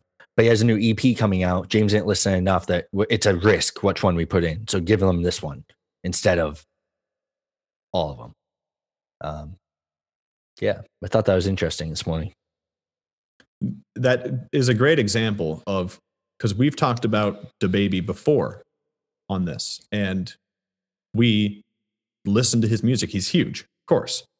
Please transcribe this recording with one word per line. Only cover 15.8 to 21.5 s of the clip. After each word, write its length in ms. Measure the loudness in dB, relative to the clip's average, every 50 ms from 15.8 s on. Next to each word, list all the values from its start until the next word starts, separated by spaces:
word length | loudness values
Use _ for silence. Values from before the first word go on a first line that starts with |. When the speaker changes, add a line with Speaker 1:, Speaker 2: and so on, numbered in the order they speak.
| -4 -6 -8 -14 _ _ _ _ _ _ _ _
Speaker 2:
'cause 140 | -4 -2 0
we've 220 | 2 0 0 2
talked 300 | 2 0 0 0 0 -2
about 420 | 0 0 0 0 0 -2 -6 -12 -20 _ _
DaBaby 440 | -2 0 0 0 0 0 0 -2 -4
before 560 | -6 -8 -4 0 2 2 2 0 -2 -6 -12 -18 _ _ _ _ _ _ _ _ _ _ _ _ -6
on 160 | -4 -4 -4
this, 340 | -4 -6 -8 -10 -12 -12 -14 -12 _
and 420 | -6 -4 -4 -2 -4 -4 -6 -8 -12 -18 _ _ _ _ _ _ _ _ _ _ _ _ _ _ -2
we 480 | 2 2 4 4 4 2 0